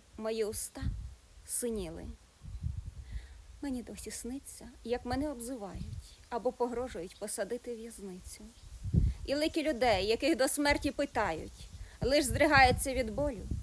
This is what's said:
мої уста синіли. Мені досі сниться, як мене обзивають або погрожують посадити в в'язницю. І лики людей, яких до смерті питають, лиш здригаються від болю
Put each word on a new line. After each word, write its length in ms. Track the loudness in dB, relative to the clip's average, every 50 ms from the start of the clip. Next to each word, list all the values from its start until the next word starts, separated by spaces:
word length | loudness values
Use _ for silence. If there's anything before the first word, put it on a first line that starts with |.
| -18 -18 -12 -8
мої 280 | -4 -4 -2 -2 -2
уста 360 | -2 -2 -4 -6 -6 -6 -4 -4 -4 -4 -4 -6 -10 -12 -16 -20 -20 -20 -18 -10 -6
синіли. 600 | -4 -2 -2 -2 -2 -2 -4 -6 -8 -10 -10 -12 -12 -14 -18 -20 _ -18 -14 -12 -10 -6 -6 -6 -6 -6 -10 -10 -12 -14 -12 -10 -10 -10 -10 -12 -18 -20 -20 -20 -16 -10
Мені 220 | -6 -6 -6 -6 -6
досі 280 | -10 -12 -12 -10 -10
сниться, 580 | -10 -8 -8 -8 -8 -8 -10 -12 -16 -14 -16 -18 -16 -12 -6
як 220 | -4 -4 -4 -2
мене 260 | -2 -2 -2 -2 -2
обзивають 880 | -4 -6 -6 -8 -8 -8 -8 -8 -8 -8 -8 -8 -8 -10 -12 -14 -16 -20 -12 -6
або 220 | -4 -2 0 0
погрожують 680 | 0 0 -2 -2 0 -2 -4 -4 -6 -8 -8 -8 -10 -8
посадити 560 | -8 -6 -4 -4 -4 -4 -4 -6 -6 -8 -8
в 20 | -8
в'язницю. 680 | -10 -12 -12 -12 -10 -10 -10 -12 -12 -14 -16 -16 -16 -18 -18 -18 -18 -16 -14 -10 -2 2 4 6 6 4 2 0 -2
І 100 | -2 0
лики 280 | 2 2 2 2 2 0
людей, 440 | 0 2 4 6 6 6 6 4 2
яких 280 | 2 2 4 4 4
до 120 | 4 4 2
смерті 440 | 4 4 4 4 4 4 2 -2
питають, 760 | 0 0 -2 0 0 0 0 0 0 -4 -6 -10 -12 -14 -16 -14 -14 -14 -14 -14 -8 -2
лиш 240 | 0 4 4 4 4
здригаються 680 | 4 4 6 6 8 10 10 10 10 8 6 2 0 0
від 160 | 0 0 -2
болю 380 | 0 0 0 0 0 -4 -6 -6 -6 -6